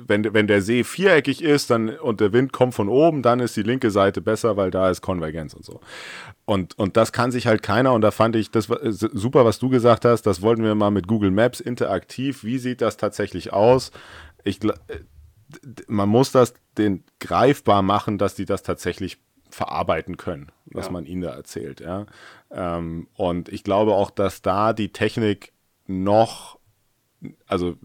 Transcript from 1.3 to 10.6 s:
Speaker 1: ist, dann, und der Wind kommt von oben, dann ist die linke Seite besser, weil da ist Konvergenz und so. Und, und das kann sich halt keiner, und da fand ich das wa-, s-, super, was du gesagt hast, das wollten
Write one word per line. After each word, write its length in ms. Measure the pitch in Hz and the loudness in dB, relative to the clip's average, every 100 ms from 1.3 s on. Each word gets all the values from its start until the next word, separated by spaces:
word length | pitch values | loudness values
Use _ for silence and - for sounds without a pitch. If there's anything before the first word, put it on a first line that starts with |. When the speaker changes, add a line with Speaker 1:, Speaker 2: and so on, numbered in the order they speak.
| 127 | -2
Speaker 1:
ist, 280 | 160 147 - | 2 2 2
dann, 180 | 117 110 | 0 0
und 320 | 160 131 104 | -4 -4 0
der 120 | 107 | 2
Wind 200 | 117 135 | 4 0
kommt 220 | - 127 | 2 0
von 140 | 120 101 | 2 0
oben, 340 | 123 165 151 | 4 4 4
dann 180 | 120 123 | 2 2
ist 160 | 120 - | 0 -2
die 60 | |
linke 280 | 104 131 120 | -2 0 0
Seite 300 | 101 98 98 | 2 2 2
besser, 360 | 90 110 117 101 | -2 0 0 0
weil 140 | 95 | 0
da 200 | 92 92 | 2 0
ist 100 | 90 | 0
Konvergenz 520 | - 90 80 80 76 | -2 -4 -4 -6 -10
und 100 | - | -14
so. 160 | - - - - - - - - | -20 -20 -20 -18 -18 -18 -18 -12
Und, 340 | - 98 90 - | -2 -2 -2 -4
und 180 | 98 113 | 0 2
das 160 | 113 | 2
kann 180 | - 123 | 0 -2
sich 140 | 123 117 | 0 0
halt 160 | 110 | 0
keiner, 300 | - 104 131 | 0 0 2
und 100 | 120 | 4
da 80 | 104 | 2
fand 260 | - 113 113 | 4 2 2
ich 140 | 104 | 0
das 180 | 117 101 | -2 -2
wa-, 80 | - | -2
s-, 160 | 131 95 107 | -4 -2 -4
super, 320 | 101 110 143 | -2 0 4
was 140 | 117 - | 4 2
du 80 | 131 | 0
gesagt 360 | 131 117 110 | 2 4 4
hast, 180 | 120 117 | 4 2
das 200 | 107 87 | 2 0
wollten 200 | 104 117 | 0 2